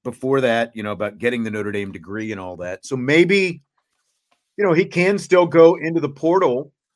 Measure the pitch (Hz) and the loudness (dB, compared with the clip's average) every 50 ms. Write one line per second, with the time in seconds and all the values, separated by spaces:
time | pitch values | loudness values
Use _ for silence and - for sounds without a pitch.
0 | _ 127 120 - 127 131 135 135 127 120 113 117 117 117 - 110 104 104 104 90 | _ -14 -12 -8 -4 -2 0 0 0 0 0 0 -2 -4 -6 -10 -8 -8 -6 -6
1 | 104 104 104 104 113 117 123 117 113 110 104 107 101 104 104 101 101 98 92 - | -8 -8 -8 -4 -4 -4 -2 -2 -4 -6 -6 -6 -6 -6 -6 -6 -8 -8 -12 -16
2 | 80 92 101 110 110 107 107 95 92 92 90 85 87 90 95 - - - 135 127 | -16 -14 -12 -10 -10 -10 -10 -10 -12 -14 -12 -12 -10 -12 -12 -12 -10 -10 -8 -6
3 | 123 131 151 165 175 175 202 196 190 180 165 - _ _ _ _ _ _ _ _ | -2 2 4 4 4 4 4 2 0 -2 -4 -10 _ _ _ _ _ _ _ _
4 | _ _ _ _ _ _ _ _ _ _ _ - 202 185 160 165 190 135 - 175 | _ _ _ _ _ _ _ _ _ _ _ -2 0 2 2 2 0 0 0 0
5 | 180 190 208 196 - - 185 180 175 170 139 170 165 165 175 170 147 165 165 165 | 0 0 0 -2 0 2 2 4 4 4 6 6 8 8 6 4 -2 -4 -2 -2
6 | 143 139 139 - - 160 175 190 185 143 120 127 147 143 _ _ _ _ _ | -4 -4 -6 -4 -2 0 2 2 2 2 0 -2 -4 -8 _ _ _ _ _